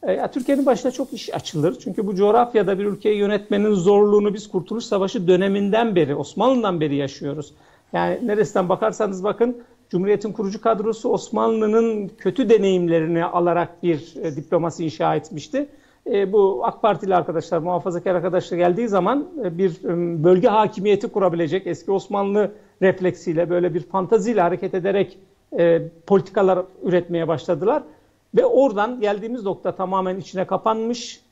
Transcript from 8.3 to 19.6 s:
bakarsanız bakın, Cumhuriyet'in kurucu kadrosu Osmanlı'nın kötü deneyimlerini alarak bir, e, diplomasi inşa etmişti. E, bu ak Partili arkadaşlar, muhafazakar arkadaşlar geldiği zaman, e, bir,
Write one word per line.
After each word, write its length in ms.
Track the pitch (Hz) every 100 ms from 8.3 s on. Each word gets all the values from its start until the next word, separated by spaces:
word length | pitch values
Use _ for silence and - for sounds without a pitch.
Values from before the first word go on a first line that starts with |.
| 208 208 208 180
bakarsanız 540 | 185 220 - 214 190
bakın, 340 | 196 202 240 240 - _ _
Cumhuriyet'in 420 | 175 190 202 214
kurucu 300 | 190 196 202
kadrosu 480 | 226 220 214 226 247
Osmanlı'nın 1000 | 185 - 220 226 220 220 220 233 214 190
kötü 420 | - 196 180 233
deneyimlerini 760 | 226 196 185 175 165 160 170 170
alarak 580 | - 175 170 170 -
bir, 300 | 175 156 - -
e, 120 | 165 143
diplomasi 500 | 151 175 165 160 165
inşa 300 | - 165 156
etmişti. 540 | 147 156 - 262 285 _ _ _ -
E, 220 | 202 196
bu 280 | 208 196 123
ak 180 | - -
Partili 340 | 226 180 190 185
arkadaşlar, 440 | 156 165 156 170
muhafazakar 560 | 160 180 190 175 180 180
arkadaşlar 420 | 175 180 - 175
geldiği 300 | 175 180 240
zaman, 400 | 196 180 269 302 330
e, 140 | 202
bir, 120 | 165